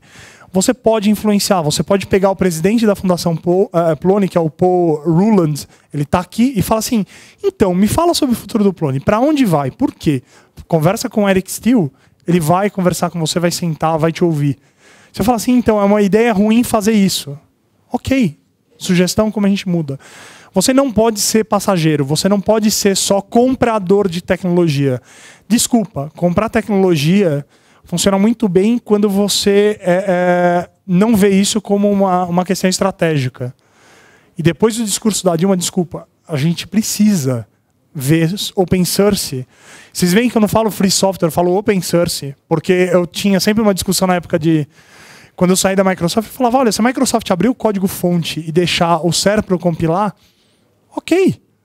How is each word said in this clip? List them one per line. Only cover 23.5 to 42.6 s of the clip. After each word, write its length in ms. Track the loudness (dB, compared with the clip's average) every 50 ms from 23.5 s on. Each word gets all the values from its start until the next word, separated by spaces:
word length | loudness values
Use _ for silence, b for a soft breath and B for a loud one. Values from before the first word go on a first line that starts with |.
| 2 0 0 0 0 -2 0 2 2 2 2
de 140 | 0 -2 -4
tecnologia. 800 | -4 -4 -4 -2 0 0 2 2 2 2 0 0 0 0 -2 -4 B B B B B B B B B
Desculpa, 640 | -2 0 0 0 0 0 0 0 -2 -6 -10 -10 -10 -6
comprar 320 | -2 -2 0 0 -2 -4 -2
tecnologia 960 | -2 -4 -2 0 0 2 2 2 2 2 2 2 2 2 2 0 0 -2 -6 b b b b b b b b
funciona 340 | -8 -6 -2 0 0 2
muito 300 | 2 2 0 0 0 -2
bem 320 | 0 2 2 2 2 0 -2
quando 300 | -2 -2 0 0 0 0
você 680 | 0 0 0 0 -2 -2 0 2 2 2 2 2 -2 -2
é, 240 | -2 0 0 0 0
é, 640 | 0 0 0 2 2 2 2 2 2 0 0 -4 -6 _ _ _
não 280 | -2 2 2 4 4 4
vê 140 | 4 4 4
isso 300 | 4 2 2 0 -2 -4
como 320 | -2 -2 -2 0 2 0
uma, 340 | 2 2 2 2 2 0 0
uma 200 | 0 0 -2 0
questão 240 | 0 -2 0 0 -2
estratégica. 840 | 0 0 0 -2 0 0 0 0 0 0 -2 -2 -6 -8 -10 -10 -10 b b b b b b b b b b b b b b b b
E 40 | -6
depois 360 | -6 -6 -2 -2 -2 -2 -2
do 80 | -4 -4
discurso 380 | -6 -6 -4 -4 -4 -4 -2 -2
da 120 | -2 0
Dilma, 220 | 0 0 0 0
desculpa, 500 | -2 -4 -4 -4 -4 -6 -4 -8 -14 -16 _ _ _ _
a 100 | -8 -4
gente 280 | -2 -2 -2 -2 -4 -8
precisa 800 | -4 -4 -4 -2 -2 -2 0 0 2 2 0 -2 -2 -4 -4 -8 -12 _ _ _ _ _ _ _ _ _
ver 400 | -6 0 0 2 2 2 0 -2 -6 -8 -6 -4
open 300 | -4 -2 0 0 0 0
source. 600 | 0 0 0 2 2 0 -2 -4 -6 -8 -10 -10 B B B B B B B B B
Vocês 220 | B -2 0 2 2
veem 160 | 2 2 2
que 80 | 0
eu 40 | 0
não 60 | 0
falo 240 | 2 0 0 0 -2
free 180 | -2 0 0 0
software, 380 | 0 0 0 -2 0 -2 -4
eu 40 | -2
falo 240 | 0 0 0 0 0
open 260 | 0 0 0 -2 -2
source, 540 | -2 0 0 0 0 -2 -4 -8 -10 -12 -14 -16 _
porque 420 | _ -4 -2